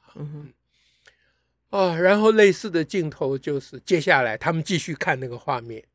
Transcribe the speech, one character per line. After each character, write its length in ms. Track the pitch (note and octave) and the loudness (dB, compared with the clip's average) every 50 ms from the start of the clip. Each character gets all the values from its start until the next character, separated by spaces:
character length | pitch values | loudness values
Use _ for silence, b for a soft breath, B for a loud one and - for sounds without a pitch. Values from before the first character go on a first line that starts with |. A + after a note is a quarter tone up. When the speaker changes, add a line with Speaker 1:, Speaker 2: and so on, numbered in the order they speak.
| _ _ - | _ _ -16
Speaker 1:
嗯 140 | D3+ D3 D3 D3+ | -14 -14 -12 -12
哼。 200 | D3 D3 - _ _ _ _ b b b b b b b b b b b b b b b b b _ _ - | -14 -16 -18 _ _ _ _ b b b b b b b b b b b b b b b b b _ _ -6
Speaker 2:
啊， 260 | - G3+ F#3+ F3+ E3 E3 | -2 0 0 0 2 2
然 220 | F3 F#3 G3+ G#3 | 4 4 4 6
后 100 | G#3+ A3 A3 | 6 4 6
类 200 | G#3+ G#3 G3+ F3 | 8 6 6 6
似 180 | - - G#3+ | 2 -2 -4
的 140 | E3 E3 D#3+ | -2 -2 -2
镜 240 | - - F#3 E3 D#3 | -2 -2 -4 -4 -4
头 300 | - - D#3 C3+ C#3 C3+ | -4 -4 -4 -4 -4 -4
就 200 | - D#3 D3 C#3 | -4 -4 -6 -6
是 220 | - - - B2 | -6 -10 -20 -14
接 180 | - - F#3 E3 | -4 0 0 0
下 220 | C#3+ - D#3+ C#3 | 2 4 2 2
来 160 | B2+ A2+ G#2+ | 2 0 -2
他 160 | A2+ - D#3 E3+ | -4 -4 -2 -2
们 100 | D#3+ D#3 | -2 -2
继 140 | - F#3+ | -2 -4
续 180 | D#3+ - - D#3 | -4 -4 -4 -8
看 240 | - - - D3 C3 | -6 -4 -4 -4 -4
那 80 | C3 | -6
个 100 | B2 A#2+ | -10 -12
画 220 | A#2 - - C3+ B2 A#2 | -12 -6 -6 -6 -6 -6
面， 200 | A2+ A2+ A2 - _ _ | -10 -14 -16 -16 _ _